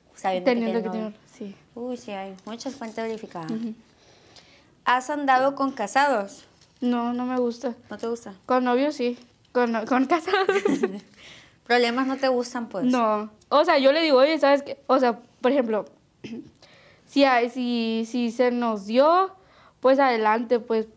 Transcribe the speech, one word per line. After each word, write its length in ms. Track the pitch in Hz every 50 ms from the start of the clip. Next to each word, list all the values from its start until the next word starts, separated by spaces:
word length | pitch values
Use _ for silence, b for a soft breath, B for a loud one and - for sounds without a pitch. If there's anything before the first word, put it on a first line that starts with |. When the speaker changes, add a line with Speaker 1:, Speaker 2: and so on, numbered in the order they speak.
| _ _ _
Speaker 1:
sabiendo 320 | - - 190 190 180 180 269
Speaker 2:
Teniendo 280 | 240 233 233 220 220 233
Speaker 1:
que 60 | 214
Speaker 2:
que 60 | 220
Speaker 1:
tienen 220 | 220 220 220 214 208
Speaker 2:
tener, 80 | -
Speaker 1:
novio. 340 | _ _ - - 214 196 202
Speaker 2:
sí. 20 | - _ _ -
Speaker 1:
Uy, 220 | 233 240 254 247 240
sí, 140 | - 220 202
hay 220 | 190 196 196 190 185 -
mucha 240 | 214 226 233 - 277
fuente 320 | - - 233 220 220 226 226
verificada. 440 | 226 220 214 208 - - 175 160 160 226
Speaker 2:
Ujú. 220 | 220 233 220 220 - b b b b b b b b b b b b b b b b b b b b -
Speaker 1:
¿Has 240 | - 247 254 254 302
andado 440 | 294 294 285 262 262 254 262 277 277
con 160 | 277 269 269 262
casados? 720 | 247 208 196 - 269 285 285 254 214 196 196 - - - _ _ _ _ _ _ _
Speaker 2:
No, 320 | 240 247 240 240 240 240 240
no 140 | 240 247
me 120 | 254 254 254
gusta. 360 | 247 240 233 240 - 240 233 - - -
Speaker 1:
¿No 80 | 214 202
te 80 | - 233
gusta? 260 | 233 233 - 208 190 - _
Speaker 2:
Con 180 | - 247 254 254
novios 300 | 247 247 254 277 302 294
sí, 240 | 294 240 240 240 - - - _ _ _ _ -
con 200 | 247 240 233 226
no-, 120 | 220 220
con 220 | 220 254 254 269
casados. 420 | 269 349 320 - 370 381 381 381 381
Speaker 1:
<laughs> 540 | 381 392 - - 277 - - - 190 208 - _ _ B B B B B B B B B B
Problemas 400 | - 240 247 240 233 233 254 269
no 100 | 262 269
te 120 | 269 277 262
gustan, 400 | 254 247 240 240 - 247 233 -
pues. 160 | - 190 -
Speaker 2:
No. 440 | 247 254 247 233 214 214 208 214 214 - - _ -
O 140 | - 285 320
sea, 140 | 339 320 277
yo 140 | 254 269 285
le 80 | 330 330
digo, 160 | 311 269 247
"Oye, 200 | 262 254 320 285
¿sabes 240 | 285 277 285 277 277
qué?". 200 | - - - _
O 120 | - 254 277
sea, 220 | 254 240 226 - - _ _ _
por 120 | - 247 254
ejemplo, 320 | 269 240 220 220 202 165 - - _ _ _ _ _ -
<clears throat> 840 | - 226 233 - - _ _ _ - _ - _ _ _ _ _
si 180 | _ - 277 277
hay, 260 | 269 254 240 240 240
si, 540 | 240 262 247 240 240 233 226 226 226 226 226 226
si 220 | - 247 240 233
se 200 | 220 247 247 247
nos 360 | 240 240 240 233 220 208 190
dio, 480 | 208 226 254 285 311 339 370 381 381 - b b b b b b b b b
pues 180 | - 254 269 269
adelante, 600 | 277 262 240 220 220 214 214 233 247 226 254 226
pues. 280 | 226 233 226 220 214 220 -